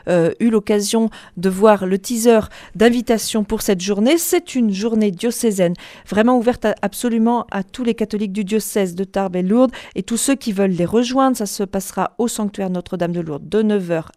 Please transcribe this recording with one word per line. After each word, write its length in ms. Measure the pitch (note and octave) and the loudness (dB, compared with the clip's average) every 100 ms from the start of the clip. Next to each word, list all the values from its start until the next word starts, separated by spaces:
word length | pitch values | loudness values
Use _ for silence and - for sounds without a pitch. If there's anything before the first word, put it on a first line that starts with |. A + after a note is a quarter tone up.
| - | 0
euh, 220 | F3 E3 - | 2 2 2
eu 80 | A#3 | 2
l'occasion 600 | A3 G3+ G#3 G3+ A3+ A3+ - - - | 2 2 0 0 0 0 -4 -14 -4
de 120 | F#3 | -4
voir 360 | F#3+ G#3+ G3+ F#3 | 4 4 4 2
le 120 | F#3+ | -2
teaser 520 | - A#3 A#3 A3+ - - - F3 | -2 0 4 4 2 -8 -16 2
d'invitation 680 | A3+ A#3+ A3+ A3+ - A3 G3+ | 4 4 0 -2 -2 -4 -2
pour 160 | A3 | -2
cette 200 | - F#3+ | 0 0
journée. 360 | F#3+ G3+ A3+ E4 | 0 0 2 2
C'est 380 | - F4 F4 C4 | 2 -2 -2 0
une 180 | A3+ | 0
journée 380 | F#3+ A3+ A3 G#3 | 0 -2 0 0
diocésaine, 640 | F3 A#3 A3+ A#3 G3 F3 F3 - - - | 0 -4 -2 -2 2 0 0 -10 -20 -4
vraiment 300 | F#3+ A3+ B3+ | 2 4 4
ouverte 280 | A#3 A#3 G#3+ | 2 0 -2
à, 100 | G3+ | -2
absolument 680 | G3+ - A#3+ A3+ A3+ A#3+ - | -4 -4 -2 2 2 0 -4
à 120 | G3 | -6
tous 220 | F#3+ - A#3+ | -8 -4 -4
les 80 | |
catholiques 400 | A3+ G#3 G#3 G#3 | -2 -4 -4 -4
du 100 | G3 | -4
diocèse 500 | F#3+ G#3+ G3+ A3 F#3 | -2 -2 -2 -2 -2
de 120 | F3 F#3+ | -2 -4
Tarbes 320 | G3 F#3+ F3+ | -4 -2 -2
et 40 | |
Lourdes 300 | F#3 A3+ B3+ - - - | 2 4 4 0 -10 -10
et 80 | |
tous 140 | F#3+ A3+ | -6 -2
ceux 180 | - C4+ | 0 0
qui 160 | A#3 | -2
veulent 200 | G3 G3 | 0 0
les 140 | F3 F3 | 0 0
rejoindre 580 | G#3+ A#3+ B3+ C4+ B3 G3+ | 0 2 2 2 0 -4
se 180 | - | -6
passera 520 | G3 G3 - - F3+ - | -4 -6 -6 -4 -4 -2
au 100 | A#3 | -4
sanctuaire 420 | - G#3 G#3 F#3+ | -2 -6 -4 -4
Notre-Dame 420 | F3+ F3 F#3 E3+ | -4 -6 -4 -2
de 100 | F3 | -4
Lourdes 260 | D#3+ C#3+ D3+ | -6 -8 -2
de 140 | G#3 | 0
neuf 300 | G#3+ G#3 F3 | 2 0 0
heures 200 | E3 D#3+ | -4 -4